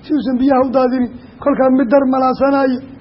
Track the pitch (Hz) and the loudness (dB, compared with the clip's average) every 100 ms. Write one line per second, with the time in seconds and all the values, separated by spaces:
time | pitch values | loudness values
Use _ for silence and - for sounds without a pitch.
0 | - 302 233 254 269 262 269 262 254 254 | -4 -4 -2 -2 2 2 2 0 0 -2
1 | 240 - - - 285 277 262 262 240 277 | -4 -6 -20 -6 -2 0 2 2 2 2
2 | 262 262 262 254 269 277 262 247 - - | 2 0 0 0 0 2 0 -2 -8 -20